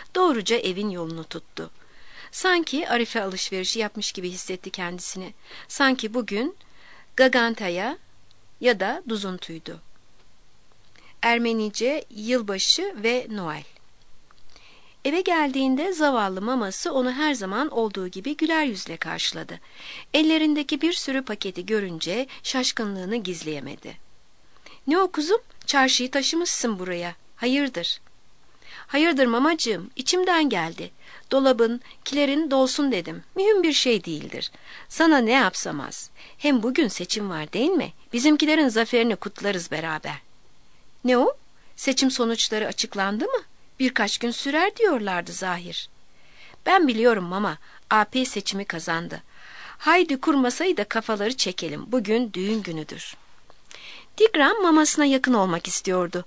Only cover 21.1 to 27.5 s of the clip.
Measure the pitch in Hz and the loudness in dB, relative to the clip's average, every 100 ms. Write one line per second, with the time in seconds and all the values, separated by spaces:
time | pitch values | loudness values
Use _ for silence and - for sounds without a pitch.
21.1 | 269 262 208 196 180 185 220 190 165 165 | -4 -4 -8 -8 -8 -4 -2 -2 -6 -4
22.1 | 208 269 - - 262 254 - 208 196 185 | -4 -6 -8 -6 -2 -2 -2 -4 -6 -4
23.1 | 233 180 165 156 147 135 - 110 - - | -4 -6 -8 -8 -8 -10 -14 -14 -16 -18
24.1 | - - - - - - - - 339 370 | -20 -20 -20 -20 -20 -20 -10 0 2 2
25.1 | 320 302 453 - - - 277 262 262 254 | 0 0 0 0 -10 0 4 4 2 0
26.1 | 277 262 330 339 - 240 196 180 175 175 | 0 0 0 -2 -2 -2 -2 -4 -6 -6
27.1 | 170 - - 240 | -10 -18 -4 0